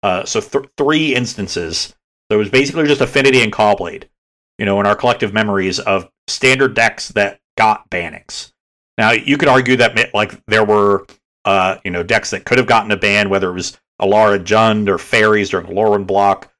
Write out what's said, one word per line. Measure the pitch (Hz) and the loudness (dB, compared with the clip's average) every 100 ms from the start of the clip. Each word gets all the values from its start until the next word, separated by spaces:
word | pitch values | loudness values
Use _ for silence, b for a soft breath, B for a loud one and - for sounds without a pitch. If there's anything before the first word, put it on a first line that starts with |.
Uh, | 104 90 | -2 -4
so | 98 113 | -4 -6
th-, | 101 139 - - | -4 -8 -8 -4
three | 143 156 156 | -2 0 0
instances. | 123 120 - 95 - 82 85 - _ _ _ _ | -2 -4 -8 -8 -8 -8 -8 -10 _ _ _ _
So | 107 | -2
it | |
was | 104 | 0
basically | 131 139 156 151 | 0 0 -2 0
just | 143 | 0
Affinity | 127 143 135 127 | 0 2 2 2
and | 110 | 0
Caw-Blade, | - 107 101 85 78 - _ _ _ _ _ | 0 0 0 -4 -12 -20 _ _ _ _ _
you | |
know, | 98 98 | -2 0
in | 101 | 2
our | 104 | 2
collective | 123 117 104 | 0 -2 -2
memories | 107 107 98 92 85 | -2 -2 -2 -2 -4
of | - 95 85 _ - | -2 -2 -4 _ -12
Standard | - 131 131 135 | -2 0 2 0
decks | 110 113 - - | 2 -2 -2 -8
that | 110 101 - _ - | -2 -2 -4 _ 0
got | 110 107 _ | 2 2 _
bannings. | 90 82 - - - - _ _ _ _ - | -8 -8 -12 -18 -16 -16 _ _ _ _ -2
Now, | 110 | 0
you | 113 - 143 | 2 0 0
could | 143 | 2
argue | 131 127 127 | 2 2 2
that, | 117 | 2
ma-, | 110 120 | 2 -2
like, | 101 107 - - | -2 -4 -6 -2
there | 107 | 0
were, | 107 104 101 98 - - _ _ | 2 4 4 0 -4 -20 _ _
uh, | - 98 92 95 | -2 0 0 -2
you | 98 | -6
know, | 87 | -6
decks | 87 113 - | 0 -2 -2
that | 92 - | -10 -2
could | 127 | 0
have | 120 | 2
gotten | 113 104 | 2 2
a | 101 | 0
ban, | 104 104 101 | 2 2 2
whether | 98 92 | 0 -2
it | |
was | 90 90 - _ _ | -4 -10 -12 _ _
Alara | 98 104 107 101 | 0 4 4 2
Jund | 90 107 113 107 104 | 0 2 4 2 0
or | 90 | -2
Fairies | - 117 107 107 98 | 0 2 4 2 0
during | 95 87 | -4 -4
Lorwyn | 90 110 104 95 | -2 2 0 0
block | 98 101 95 - | 2 2 0 -4